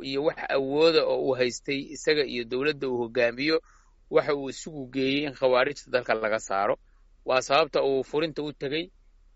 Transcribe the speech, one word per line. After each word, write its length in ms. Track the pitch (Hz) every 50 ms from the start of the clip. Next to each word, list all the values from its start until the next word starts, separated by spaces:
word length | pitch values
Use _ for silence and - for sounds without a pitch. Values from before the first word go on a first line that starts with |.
| -
iyo 220 | 135 135 135 147
wax 140 | 160 - - - -
awooda 540 | - 139 135 135 139 147 160 165 160 156 -
oo 160 | 151 131 127 147
uu 80 | 143 131
haystay 460 | 123 127 123 120 - - - 143 135 147 - 147
isaga 300 | - - 160 156 151 139
iyo 200 | 120 123 120 120
dowladda 440 | 113 123 127 135 151 151 139 139 131
uu 100 | 123 120 120
hogaamiyo, 580 | 117 113 123 120 120 120 123 139 151 160 160 - _ _ _ _ _ _ _ _ -
waxa 240 | - 160 120 139 147
uu 140 | 143 135 135
isugu 380 | - - - 180 156 147 131 123 127
geeyey 340 | 135 131 131 135 143 151
in 80 | 147 127
khawaarijta 560 | - 135 131 127 123 127 143 143 - - -
dalka 240 | 123 123 120 - 113
laga 240 | 110 110 107 107 110
saaro. 380 | - - 98 98 101 110 - - _ _ _ _ _ _ _ _ -
Waa 180 | 139 131 131 127
sababta 400 | - 139 147 160 143 - 156 135
uu 200 | 139 135 135 127
furinta 380 | - - 147 165 165 139 - 147
u 100 | 151 139
tegey, 380 | - 147 135 139 160 175 190 - _ _ _ _ _ _ _ _